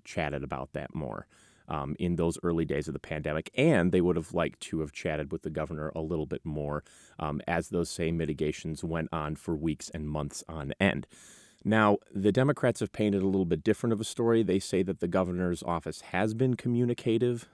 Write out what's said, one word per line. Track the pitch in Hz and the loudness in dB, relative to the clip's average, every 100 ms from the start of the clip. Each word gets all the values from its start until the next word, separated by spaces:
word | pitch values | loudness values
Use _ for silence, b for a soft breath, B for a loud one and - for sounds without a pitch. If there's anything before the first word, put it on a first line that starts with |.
chatted | - - 76 71 | -8 -4 -2 -2
about | 67 69 67 | -4 -6 -8
that | 73 71 | -8 -8
more, | - 65 50 - b b b b | -6 -6 -8 -12 b b b b
um, | 76 69 - | -6 -4 -2
in | 87 85 | -2 2
those | 85 80 | 0 0
early | 87 82 | 0 0
days | 80 71 76 | 0 -2 -4
of | |
the | 69 | -6
pandemic, | - 78 76 78 - - | -8 -6 -4 -4 -4 2
and | 156 120 87 | 4 4 4
they | 90 | 4
would | 87 85 | 4 2
have | 80 | 0
liked | 87 78 - | -2 -2 -4
to | - 80 | -6 -4
have | 76 | -4
chatted | - 85 76 76 | -6 -4 -4 -4
with | 80 | -6
the | - | -6
governor | 76 78 76 76 | -6 -6 -6 -6
a | 82 | -4
little | 80 82 69 | -2 -2 -2
bit | 76 | -6
more, | 80 76 73 73 - B B B | -6 -4 -4 -4 -8 B B B
um, | 76 73 - | -6 -4 -2
as | 85 85 | -2 0
those | 90 82 | -2 -2
same | - 82 82 | -2 -2 0
mitigations | 76 73 76 - 80 78 | -2 0 -2 -2 -6 -6
went | 85 82 80 | -4 -4 -2
on | 82 76 78 | -4 -4 -4
for | - | -4
weeks | 78 80 76 - | -2 -2 -2 -6
and | 82 76 | -8 -4
months | 76 71 - - | -4 -4 -8 -12
on | 80 71 - | -8 -6 0
end. | 98 - - B B B B B | 2 0 -6 B B B B B
Now, | 101 110 107 101 - | 2 6 6 4 0
the | 101 101 | 0 4
Democrats | 98 135 143 127 - | 4 4 2 2 0
have | 107 | -2
painted | - 107 101 | 0 2 4
a | 95 | 4
little | 95 87 | 2 2
bit | 80 | 2
different | 110 104 120 | 2 2 2
of | 104 | 0
a | |
story. | 110 - 117 117 | -2 0 4 4
They | 98 101 | 4 2
say | - 95 | 2 0
that | 95 92 | 2 0
the | 90 | 0
governor's | 92 90 90 90 87 | 2 2 0 0 0
office | - 85 80 - | -2 -4 -4 -10
has | - 90 110 | -6 0 0
been | 110 131 | 2 0
communicative, | 120 127 120 123 120 120 113 123 120 - | 0 0 2 2 0 0 2 2 0 -6